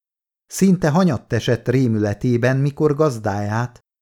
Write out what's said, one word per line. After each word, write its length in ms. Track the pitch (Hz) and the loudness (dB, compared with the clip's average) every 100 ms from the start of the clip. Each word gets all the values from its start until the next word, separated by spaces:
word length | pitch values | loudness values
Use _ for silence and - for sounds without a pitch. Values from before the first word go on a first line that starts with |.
| _ _ _ _ _ | _ _ _ _ _
Szinte 400 | - 196 180 156 | 0 2 2 2
hanyatt 420 | 156 185 107 - | 2 2 0 -4
esett 360 | 113 - 113 - | -2 0 -2 0
rémületében, 880 | 127 123 107 104 101 127 120 123 135 | 0 0 0 -2 -2 -2 0 0 0
mikor 380 | 143 139 151 | -2 0 0
gazdáját, 840 | 143 156 113 107 101 104 110 123 - _ _ | 2 0 -2 -4 -4 -4 -4 -6 -10 _ _